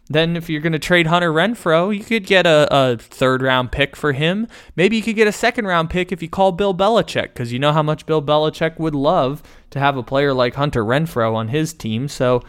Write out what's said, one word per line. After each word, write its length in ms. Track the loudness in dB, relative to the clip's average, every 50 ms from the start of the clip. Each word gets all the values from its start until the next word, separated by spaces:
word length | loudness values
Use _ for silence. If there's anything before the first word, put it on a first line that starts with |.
| _ -4
Then 240 | -2 0 0 0 -2
if 120 | -4 -6
you're 140 | -6 -6 -4
gonna 160 | -2 -2 -2
trade 300 | -2 0 2 2 4 4
Hunter 240 | 4 2 2 2 2
Renfrow, 640 | 2 2 0 0 -2 -2 0 0 2 2 2 0 -2
you 80 | -4 -4
could 240 | -2 -2 -2 0
get 180 | 2 2 4 4
a, 220 | 6 6 4 4 4
a 280 | 4 2 2 2 0
third-round 760 | -2 -6 -12 -4 0 0 2 2 2 2 2 2 0 0 -2
pick 240 | -2 -2 -2 -2 -2
for 160 | -4 -4 -2
him. 360 | -2 0 0 -2 -2 -2 -6 -8 -10 -16 -20 -8 -2
Maybe 200 | 0 2 2 2
you 60 | 0
could 140 | -2 -2 0
get 120 | 2 2
a 40 | 2
second-round 580 | 2 0 -2 -2 -2 -2 -2 -2 0 -2 -2 -2
pick 220 | -2 -4 -4 -4
if 100 | -6 -8
you 80 | -8 -6
call 220 | -2 0 0 0
Bill 240 | 0 0 -2 -2 0
Belichick, 580 | 0 0 2 2 2 0 0 -2 -4 -6 -6 -6
'cause 180 | -8 -8 -6
you 60 | -4
know 140 | -2 0 2
how 100 | 2 2
much 240 | 0 0 -2 -4 -4
Bill 160 | -2 -2 -2
Belichick 560 | 0 0 0 2 2 0 -2 -2 -4 -4 -2
would 160 | -4 -4 -4 -2
love 480 | 0 0 2 2 2 2 0 -2 -6 -10 -18 -20 -20 -20 -12
to 80 | -4 0
have 180 | 0 0 0
a 60 | 0 -4
player 300 | -2 0 0 2 2 2
like 200 | 2 0 0 0
Hunter 300 | -2 -2 -2 0 0 0
Renfrow 500 | 0 0 0 0 -2 -2 -2 -2 0 0
on 140 | -2 -4
his 260 | -4 -2 -2 -4 -4 -6
team. 340 | -8 -8 -6 -4 -4 -4
So 360 | -6 -4 -2 0 2 2 0 -2